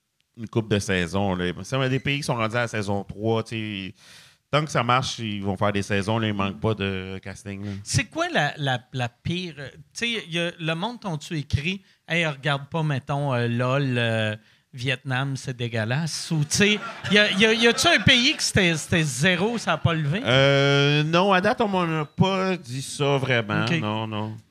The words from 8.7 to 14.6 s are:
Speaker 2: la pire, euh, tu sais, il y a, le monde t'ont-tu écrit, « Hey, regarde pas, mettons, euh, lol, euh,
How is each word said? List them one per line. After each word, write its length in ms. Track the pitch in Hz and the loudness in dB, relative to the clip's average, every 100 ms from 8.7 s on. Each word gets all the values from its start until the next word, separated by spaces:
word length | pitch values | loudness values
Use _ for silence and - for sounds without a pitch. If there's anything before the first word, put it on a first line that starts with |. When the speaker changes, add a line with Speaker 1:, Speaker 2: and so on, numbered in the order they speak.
| 127 - | -4 -4
Speaker 2:
la 160 | 131 123 | -6 -6
pire, 460 | - - 175 180 143 | -6 -6 -6 -6 -12
euh, 100 | 131 | -16
tu 80 | 160 - | -16 -18
sais, 300 | - 233 226 151 | -6 -4 -4 -4
il 40 | |
y 60 | 165 | -4
a, 120 | 170 175 | -4 -4
le 140 | 160 165 | -4 -4
monde 240 | 208 240 | -4 -6
t'ont-tu 400 | 208 156 - 160 | -8 -8 -6 -8
écrit, « 420 | 139 - 151 190 _ _ - | -2 -2 -2 -6 _ _ -4
Hey, 160 | 165 165 | -2 0
regarde 400 | 139 147 139 143 | -2 -2 -2 -2
pas, 140 | 165 | -4
mettons, 500 | 156 135 - 143 143 | -2 -2 -2 -2 0
euh, 140 | 123 120 | 0 0
lol, 480 | 117 127 135 139 120 | 0 0 0 0 0
euh, 380 | 117 113 107 107 _ _ | 0 0 -2 -4 _ _